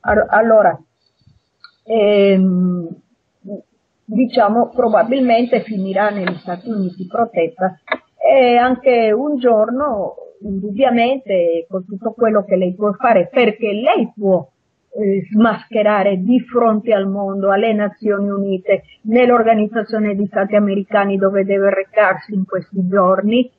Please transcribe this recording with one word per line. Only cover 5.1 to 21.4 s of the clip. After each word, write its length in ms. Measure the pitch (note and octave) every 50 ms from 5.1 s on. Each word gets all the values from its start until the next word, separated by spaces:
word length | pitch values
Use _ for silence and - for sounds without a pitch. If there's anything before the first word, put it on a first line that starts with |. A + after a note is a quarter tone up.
| B3+ C#4 B3+ B3 A#3 A3+ B3 A#3+ - A3
finirà 480 | - - G#3+ G3 F#3+ F#3+ F#3 F#3 G#3 G#3+
negli 260 | G#3 G#3 F#3 F3+ F3+ -
Stati 300 | - - F3 F3+ - B3
Uniti 380 | A3 G#3 F#3+ F#3 F3+ - F#3 -
protetta, 720 | - A#3 A#3 A3+ - F3+ E3 E3 - - F#3 F#3 F3+ _ _ - - - _ _ _ _
e 380 | - G3 B3 C#4 B3+ B3 A#3+ A#3+
anche 540 | A#3+ B3+ C4 B3+ C4 C4+ B3 A#3+ A3+ A3
un 260 | G#3+ A3+ C4+ D4+ D4 B3+
giorno, 800 | A#3+ B3 A3+ G#3+ G#3+ A#3 A#3+ C4 D4 D4 A#3+ G3+ F#3 C#3 - - - - _ _
indubbiamente, 1200 | G3 G#3 G3 F#3+ F#3 G#3+ G3 - C4+ C4 A#3+ A#3 A#3 B3 C4+ C4+ C4 G3+ G3 F3+ E3+ E3+ E3 E3 E3 _
con 160 | F#3+ F#3+ F#3
tutto 260 | F#3 G3 F#3 A3+ A#3
quello 320 | G#3+ - A#3 A3 A3 G#3 G3
che 120 | G3+ G3
lei 180 | F#3 F#3 F3+ F3+
può 160 | F3+ G#3 G#3 G3
fare, 360 | - - A#3+ A3+ F#3+ F3 F3
perché 400 | - - B3 G#3+ G#3 - A#3 G#3
lei 400 | G3+ G#3 A#3+ D4 F#4 F#4+ A#3 - _
può, 320 | G#3 G#3 G3 F#3+ F3 C3+ _ _ _ _ _ _ _ _ _ -
eh, 320 | G#3+ G#3+ G3 G3 G3 F3+ -
smascherare 840 | G#3+ G#3+ A3+ A3+ G#3 F3+ - _ - A3 G#3 G#3 G#3+ G#3 F#3+ G3+ G3 F#3
di 220 | F#3 G#3+ B3 C4
fronte 520 | B3 - A#3+ A#3+ A#3+ A3+ G#3+ G#3+ G3 - A3
al 140 | G3 G3 G3
mondo, 420 | G3 G3+ G3+ G3 G3 G3 F#3+ G3
alle 220 | G3 G3+ G#3+ A3+ A3
Nazioni 560 | G#3 G#3 G3+ G#3 _ G#3+ G#3+ G3+ G3 G3+ G3+
Unite, 540 | G3+ G3 G3 G3 F#3+ F#3 F#3 G3+ G3 F#3 - _ - _ _
nell'Organizzazione 1120 | G#3+ A3 A#3+ B3+ A#3+ A#3+ A#3 A3 A3 A3+ G#3+ G#3+ G#3 A3 A3+ G#3 - - A3 G#3+ G#3 G3+
degli 100 | G3 G#3 G3
Stati 280 | - G3+ G3 G3+ -
Americani, 600 | G#3 G#3 G3+ G3 G3+ G3 _ - G#3 G3 G3 G3 F#3+
dove 280 | G3 G3 G3 G3